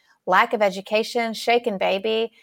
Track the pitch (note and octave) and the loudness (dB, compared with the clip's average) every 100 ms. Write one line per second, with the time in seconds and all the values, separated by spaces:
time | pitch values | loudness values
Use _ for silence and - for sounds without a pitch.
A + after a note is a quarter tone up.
0 | _ _ - F#3 A#3+ A3+ G#3 F#3+ - G#3+ | _ _ 2 4 4 2 0 0 -2 -2
1 | A3+ A#3+ A3+ A3 - A#3+ A#3+ F#3+ F#3 F#3+ | -2 -2 -4 -4 0 0 0 -2 -2 -2
2 | A3 A3 A3+ _ | -2 -2 -4 _